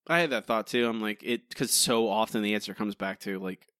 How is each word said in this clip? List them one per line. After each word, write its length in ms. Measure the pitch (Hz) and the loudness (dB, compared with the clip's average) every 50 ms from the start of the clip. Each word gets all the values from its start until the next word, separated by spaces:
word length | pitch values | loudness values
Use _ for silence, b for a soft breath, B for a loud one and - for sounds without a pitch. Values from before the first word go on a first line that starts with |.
| _ - | _ -2
I 120 | 165 170 | 0 0
had 120 | 170 156 | 2 2
that 140 | 127 110 101 | 0 -2 -2
thought 220 | - 117 110 104 - | 0 0 0 0 0
too. 220 | - 120 120 117 | 2 2 2 2
I'm 100 | 113 113 | 0 -2
like, 240 | 107 107 104 - - | -2 -4 -4 -4 -4
it, 320 | 113 120 113 - - - | -4 -4 -4 -4 -10 -6
'cause 160 | - 135 117 | -4 -2 0
so 380 | - - - - 123 113 113 107 | 2 2 2 4 4 2 2 2
often 320 | 98 107 110 - - 113 104 | 2 2 2 2 0 0 0
the 100 | 104 104 | 2 0
answer 200 | 104 - - 95 | 0 -2 -6 -6
comes 220 | - 110 104 98 | -4 -4 -4 -4
back 260 | - 101 98 98 - | -4 -4 -6 -6 -6
to, 180 | - 101 98 95 | -6 -6 -6 -4
like, 260 | 95 92 92 - _ _ _ _ | -4 -6 -8 -8 _ _ _ _